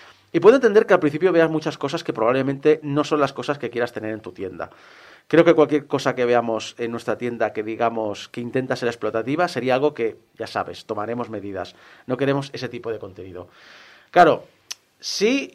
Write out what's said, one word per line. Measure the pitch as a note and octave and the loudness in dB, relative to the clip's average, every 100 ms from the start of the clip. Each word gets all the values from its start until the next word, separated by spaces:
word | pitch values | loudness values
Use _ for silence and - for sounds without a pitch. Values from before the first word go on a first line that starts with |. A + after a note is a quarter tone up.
| - - _ | -20 -20 _
Y | - | 4
puedo | E3+ C4+ | 8 8
entender | A#3+ G#3 A3+ | 6 4 6
que | |
al | F#3+ | 4
principio | D3+ D3+ F#3 | 4 2 2
veas | E3 D#3+ | 4 2
muchas | D#3 D#3 C#3 | 2 -4 -4
cosas | C#3 E3 | -4 -4
que | - | -6
probablemente | - A2+ C3 C3+ C3+ D3+ D#3 | 0 2 2 0 0 2 2
no | D3+ C#3+ | 2 -2
son | D3 D3+ | 0 0
las | C#3 | 0
cosas | - B2 C#3+ | -2 -6 -6
que | A#2 | -6
quieras | A#2+ A#2 | -4 -4
tener | - G#2+ | -4 -8
en | A2 | -8
tu | F2+ | -10
tienda. | - F#2+ F2 - - - - - - _ | -10 -10 -8 -12 -14 -20 -20 -20 -20 _
Creo | D3+ | 6
que | E3 D#3 | 6 6
cualquier | C#3+ D3 D3 | 4 2 -2
cosa | C#3+ C#3 | -2 -2
que | B2 | 0
veamos | A#2+ A#2+ A#2 A2 - - | 2 2 2 -4 -6 -8
en | A#2 | -8
nuestra | A#2 - G#2+ | -6 -6 -4
tienda | A#2+ A#2 A2 | -4 -4 -4
que | A2 | -4
digamos | G#2+ A2 A#2 A#2 G#2+ G2+ - | -6 -4 -2 -2 -6 -8 -12
que | - | -10
intenta | A#2+ B2+ C3 A#2+ | -6 -4 -4 -4
ser | A#2+ | -4
explotativa | A#2 G#2+ A2+ A2+ D3+ F3+ | -4 -4 -4 -2 -2 -2
sería | C3+ B2+ | -2 -2
algo | B2+ C#3+ - | 0 0 0
que, | A2+ - _ - | -4 -6 _ -14
ya | A2 | -8
sabes, | G#2+ F#2 F2 - | -6 -6 -8 -10
tomaremos | G#2 G#2+ A#2+ A2+ | -8 -6 -6 -6
medidas. | A2 G2 F#2+ F2 - - - - | -8 -10 -8 -10 -14 -20 -20 -6
No | B2+ | -2
queremos | C#3 C#3 C#3+ | 0 -2 -4
ese | A#2+ B2 | -10 -10
tipo | A#2+ A#2 | -10 -8
de | A2 | -8
contenido. | G2+ F#2 F#2 F2 F2+ - - - - - _ | -10 -16 -16 -16 -16 -20 -20 -20 -20 -20 _
Claro, | E3+ E3+ B2 - _ _ - _ _ | 6 6 4 -2 _ _ -18 _ _
sí | - - G#3 C4+ - | -10 -2 0 0 -4